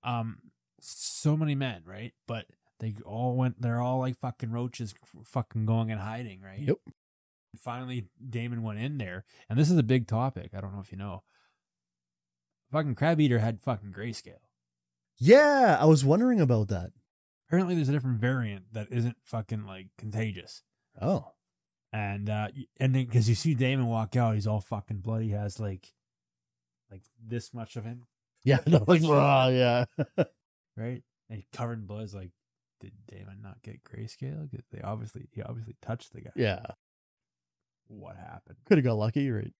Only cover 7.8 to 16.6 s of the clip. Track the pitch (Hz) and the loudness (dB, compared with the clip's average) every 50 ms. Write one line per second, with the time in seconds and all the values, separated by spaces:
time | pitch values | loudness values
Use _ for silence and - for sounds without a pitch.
7.8 | 127 127 127 123 107 92 _ _ 117 135 113 120 117 120 120 117 113 113 104 104 | -8 -6 -8 -8 -8 -10 _ _ -16 -10 -8 -6 -6 -6 -6 -6 -6 -6 -6 -6
8.8 | 117 139 147 139 110 90 90 92 - _ _ - - _ 107 127 156 147 180 165 | -6 -6 -4 -6 -6 -6 -8 -12 -12 _ _ -20 -10 _ 2 2 4 6 6 4
9.8 | 127 110 131 131 113 - 113 113 120 135 - - 87 - - 98 95 98 98 101 | 4 4 2 2 2 0 -2 -2 -2 -2 -4 -8 -14 -12 -12 -12 -12 -10 -10 -12
10.8 | 95 - - 95 98 101 90 98 _ _ _ _ _ _ _ _ _ _ _ _ | -12 -12 -12 -10 -10 -10 -10 -12 _ _ _ _ _ _ _ _ _ _ _ _
11.8 | _ _ _ _ _ _ _ _ _ _ _ _ _ _ _ _ _ _ - 151 | _ _ _ _ _ _ _ _ _ _ _ _ _ _ _ _ _ _ -4 -2
12.8 | 156 147 123 - 139 160 170 156 151 139 123 113 107 110 117 101 - - 123 104 | -2 -2 -2 0 2 2 4 4 4 4 4 4 2 2 -2 -2 -4 -6 -6 -6
13.8 | 101 101 90 98 104 120 113 - - - - - _ _ _ _ _ _ _ _ | -6 -14 -12 -10 -10 -8 -10 -10 -14 -16 -20 -20 _ _ _ _ _ _ _ _
14.8 | _ _ _ _ _ _ _ _ 123 147 226 277 302 294 294 269 254 214 160 - | _ _ _ _ _ _ _ _ 8 10 10 10 10 8 8 8 8 6 6 8
15.8 | 139 156 160 143 135 135 151 196 233 254 247 214 165 131 123 110 | 8 8 8 8 6 4 4 4 4 4 4 4 4 4 4 2